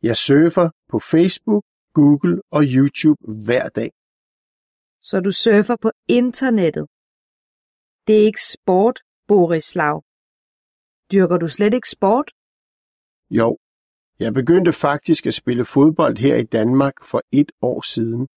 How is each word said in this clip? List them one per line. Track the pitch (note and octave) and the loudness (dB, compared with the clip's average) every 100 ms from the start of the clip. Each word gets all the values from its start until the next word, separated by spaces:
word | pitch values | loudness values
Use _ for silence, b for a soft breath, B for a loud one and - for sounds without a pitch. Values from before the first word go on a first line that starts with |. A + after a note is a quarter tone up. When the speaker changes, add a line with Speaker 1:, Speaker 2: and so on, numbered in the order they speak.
Speaker 1:
Jeg | - A2+ | -2 -2
surfer | - C#3 E3+ E3 E3+ - _ | 2 4 4 2 -2 -4 _
på | E3 | -8
Facebook, | - D#3+ F3+ - - G#3 - _ _ | -2 2 2 -2 -2 -4 -4 _ _
Google | - D3 D3 F3 F3 - | 2 4 4 0 -4 -4
og | D3 | -2
YouTube | D3 B2+ C#3 - D#3 D3+ - G#2+ G#2+ | 0 2 0 2 0 0 -4 -12 -2
hver | B2 - | -2 -2
dag. | - A#2 _ _ _ _ _ _ _ _ _ _ _ | -8 -8 _ _ _ _ _ _ _ _ _ _ _
Speaker 2:
Så | - G3 | -6 -4
du | F#3 | -2
surfer | F#3+ A3+ G#3 G#3 A#3+ | -2 2 2 2 -2
på | A3 - _ | -4 -6 _
internettet. | A#3+ B3 - C4 A3+ E3+ D3+ D3 _ _ _ _ _ _ _ _ _ _ _ - | 0 0 -2 -2 0 0 -4 -12 _ _ _ _ _ _ _ _ _ _ _ 0
Det | G#3+ | 4
er | G#3+ | 4
ikke | G#3 - | 0 -10
sport, | - - F#3 G#3+ B3 _ _ _ | -8 -2 2 2 -2 _ _ _
Borislav. | G#3 F3 E3 D3+ - D3+ D#3 _ _ _ _ _ _ _ _ _ _ _ | 2 2 0 -4 -2 -2 -2 _ _ _ _ _ _ _ _ _ _ _
Dyrker | G3 F3+ F3 | 0 2 0
du | E3 | -4
slet | - G#3 | -2 0
ikke | B3 - | 0 -4
sport? | - G3 A#3 D4 _ _ _ _ _ _ _ _ _ _ | -4 0 0 -2 _ _ _ _ _ _ _ _ _ _
Speaker 1:
Jo. | - A2+ A#2 _ _ _ _ _ _ | -2 0 -2 _ _ _ _ _ _
Jeg | A2 | -6
begyndte | A#2 A#2+ F3 F3 | -4 2 2 2
faktisk | D3+ D3 D3 - D#3+ - | 0 -2 -4 -2 -2 -2
at | |
spille | - - B2 A#2+ | -6 -6 -4 -2
fodbold | - D3 D#3+ D#3 G#2 | 2 2 2 -2 0
her | B2+ A#2+ | 0 0
i | A2+ A2+ | -2 -2
Danmark | A2+ C3 C#3 - - | 0 0 0 -4 -8
for | A#2+ - | -8 -4
et | C3+ - _ | -4 -4 _
år | A#2+ - | -6 -6
siden. | - - A2+ A#2 C3+ | -8 -6 -6 -6 -8